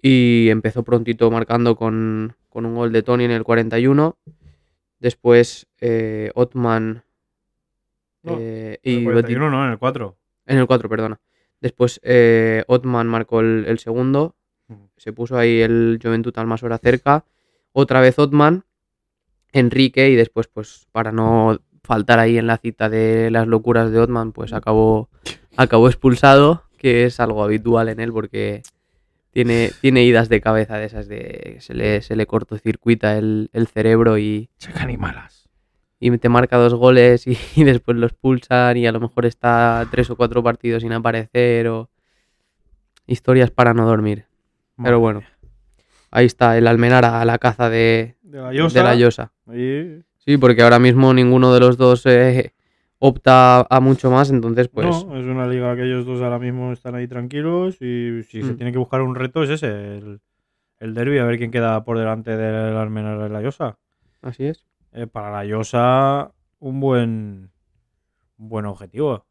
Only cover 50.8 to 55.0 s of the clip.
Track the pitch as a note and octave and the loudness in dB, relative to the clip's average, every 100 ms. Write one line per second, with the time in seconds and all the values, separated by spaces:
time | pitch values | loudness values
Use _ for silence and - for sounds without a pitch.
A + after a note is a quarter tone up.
50.8 | B2+ B2 C3 B2+ B2 B2+ B2+ B2 B2 B2 | 6 6 4 4 4 4 6 6 6 6
51.8 | B2+ B2 C3+ B2 B2+ B2+ - _ _ _ | 4 4 4 4 4 0 -4 _ _ _
52.8 | _ _ C3+ B2+ - B2+ B2+ B2 B2 C3 | _ _ 0 2 4 6 8 6 4 2
53.8 | C3 C3 C3 B2+ C#3 C3 A2+ A#2 B2 - | 2 2 2 2 2 0 -2 -2 -2 -2
54.8 | F3 E3 | -2 -2